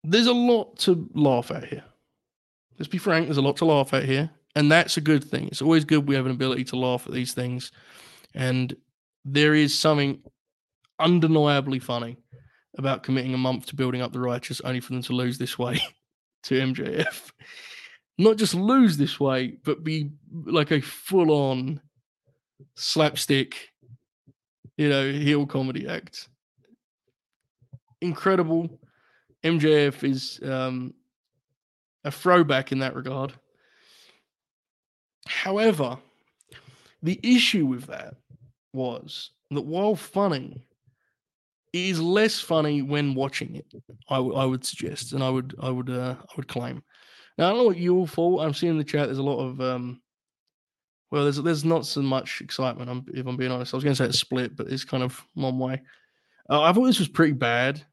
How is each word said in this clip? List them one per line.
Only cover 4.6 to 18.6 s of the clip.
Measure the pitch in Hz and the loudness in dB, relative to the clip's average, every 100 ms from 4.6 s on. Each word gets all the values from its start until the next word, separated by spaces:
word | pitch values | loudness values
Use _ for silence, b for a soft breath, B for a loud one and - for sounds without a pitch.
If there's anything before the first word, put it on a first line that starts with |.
| 147 | 6
that's | 160 - - | 6 4 0
a | |
good | 151 147 | 2 2
thing. | - - - | 2 -6 -6
It's | - | -2
always | 147 160 | 4 4
good | 147 151 143 | 4 2 4
we | 135 | 0
have | 131 | 0
an | |
ability | 123 131 127 | -2 -2 -2
to | 123 127 | -4 -2
laugh | 127 123 - | 0 -2 -4
at | |
these | 131 123 | -6 -6
things, | - 123 123 - B B B B B B | -4 -6 -6 -10 B B B B B B
and | - 127 127 127 - _ _ _ _ | -4 -2 0 -2 -8 _ _ _ _
there | 139 139 151 | -2 4 4
is | 151 147 - | 4 2 2
something | 156 147 139 - - _ _ _ _ _ _ - | 2 2 0 -4 -14 _ _ _ _ _ _ -2
undeniably | 160 175 160 156 147 143 135 131 | 4 4 4 4 4 2 0 -6
funny | - 120 117 127 _ b b b b - | -4 -6 -6 -14 _ b b b b -6
about | 135 127 | -4 -4
committing | - 131 127 | -2 -2 -2
a | 127 | -2
month | 127 127 - | -2 -4 -8
to | 139 | -4
building | 127 123 | -2 -2
up | 123 | -6
the | 127 | -4
righteous | 123 123 - 131 | -4 -4 -8 -8
only | 127 127 | -6 -6
for | - | -6
them | 127 | -8
to | 123 | -4
lose | 123 123 131 | -2 -2 -4
this | 127 - | -8 -4
way | 123 127 - _ _ | -2 -2 -6 _ _
<laughs> | _ _ _ | _ _ _
to | - 131 | -2 0
M | 131 | 0
J | 127 - - | -4 -4 -2
F. | 156 - - _ B B B B B B _ - | -4 -6 -20 _ B B B B B B _ 2
Not | 208 220 | 4 4
just | 214 | 0
lose | 175 | 0